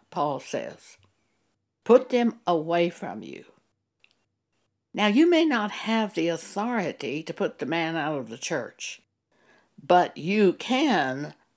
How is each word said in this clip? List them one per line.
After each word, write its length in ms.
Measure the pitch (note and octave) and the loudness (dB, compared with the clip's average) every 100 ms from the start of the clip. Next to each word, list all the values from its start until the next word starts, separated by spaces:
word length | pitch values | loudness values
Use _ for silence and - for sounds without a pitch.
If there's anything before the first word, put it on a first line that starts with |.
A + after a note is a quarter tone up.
| - | -10
Paul 320 | F3 D3 C3 | -4 -4 -4
says. 560 | - - A#1 - - - _ _ _ _ _ _ _ _ - | -6 -8 -8 -14 -20 -20 _ _ _ _ _ _ _ _ 6
"Put 240 | A#3+ - | 6 6
them 320 | B3 A#3 - - | 0 0 -2 -2
away 440 | E3+ D#3+ E3+ F3 | 0 0 0 0
from 340 | F3 D#3 G#2 | -2 -12 -12
you." 220 | - - - _ _ _ _ _ _ _ _ _ _ _ _ _ _ | -12 -16 -20 _ _ _ _ _ _ _ _ _ _ _ _ _ _
Now, 140 | - G#3 | 0 4
you 220 | G#3+ E4+ | 6 6
may 160 | E4 D#4+ | 6 4
not 260 | A#3+ G#3 - G#3 | 0 -2 -6 -2
have 280 | A3+ G#3+ E3+ | 0 -2 -2
the 120 | E3 | -2
authority 960 | D#3+ - F#3+ A3+ A#3+ E3 - C3+ D3 | -4 -6 -6 -4 -2 -4 -6 -8 -8
to 100 | D#3+ | -8
put 260 | - F#3 - | -4 -4 -4
the 60 | C3 | -6
man 300 | E3 E3 E3 | -4 -4 -4
out 240 | D3+ D3 | -4 -6
of 80 | A2+ | -8
the 100 | A2+ | -10
church, 640 | - D#3 G#2+ - - - _ _ _ _ _ _ _ _ | -6 -6 -6 -12 -16 -16 _ _ _ _ _ _ _ _
but 360 | C#3 F3+ D#3+ - | 4 4 4 -2
you 340 | D#3 G#3 G3 | -2 4 4
can 840 | - - B3+ C#4+ F#3 C3 C3+ D3+ - _ | 2 -2 0 2 2 0 -4 -8 -14 _